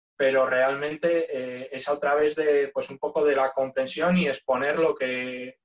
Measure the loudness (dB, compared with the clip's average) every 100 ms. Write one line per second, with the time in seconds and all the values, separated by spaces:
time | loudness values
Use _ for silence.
0 | _ 0 2 4 2 4 2 0 -4 -2
1 | 0 0 0 -4 -6 -10 -10 -8 -4 -2
2 | 0 2 2 2 2 2 2 -2 -6 -6
3 | -4 2 2 2 2 0 -2 -2 -4 -2
4 | 2 2 2 -2 -2 0 0 2 0 0
5 | -4 -4 -6 -8 -12 -16